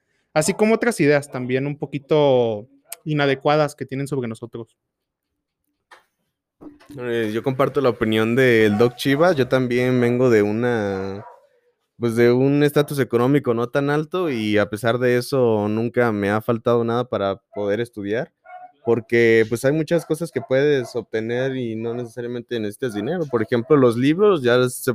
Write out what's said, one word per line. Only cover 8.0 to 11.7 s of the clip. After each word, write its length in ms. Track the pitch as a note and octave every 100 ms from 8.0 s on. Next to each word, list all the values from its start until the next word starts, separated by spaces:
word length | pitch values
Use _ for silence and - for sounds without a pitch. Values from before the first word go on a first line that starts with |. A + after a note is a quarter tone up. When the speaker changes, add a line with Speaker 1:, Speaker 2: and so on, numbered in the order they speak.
| A2 A2 A2 A#2+
Speaker 2:
del 420 | C3 A2+ A2 G#2
Doc 180 | A#2+ -
Chivas. 400 | C#3 C#3 F3+ D3
Yo 120 | B2
también 520 | C3 B2+ B2 B2+ B2+
vengo 280 | A#2+ B2 B2+
de 120 | A2
una, 800 | G#2 G#2+ B2 A2+ G2+ F#2+ G2 G2+ - - _ _ _